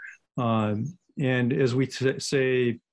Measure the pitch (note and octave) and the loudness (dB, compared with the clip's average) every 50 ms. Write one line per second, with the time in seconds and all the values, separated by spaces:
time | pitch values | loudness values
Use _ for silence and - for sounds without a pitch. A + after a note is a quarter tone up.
0 | - - - - _ _ _ - B2 A#2 A2+ A2 G#2+ G#2+ G#2+ G#2 A2+ C#3+ F3+ - | -20 -20 -20 -20 _ _ _ -2 0 2 2 2 2 0 0 -2 -4 -6 -8 -12
1 | _ _ _ - D3 C3 C3 B2 B2 A#2 C3 - C#3 B2 A#2 C3 C3+ B2+ - - | _ _ _ -4 0 0 2 2 2 2 2 2 2 2 2 0 0 -2 -2 -2
2 | B2+ C3+ C3+ - - - - C#3 C3 C3 B2+ B2+ B2 A#2+ A#2 - _ _ | -2 -2 -2 -2 -4 -2 0 0 2 2 2 2 2 0 0 -4 _ _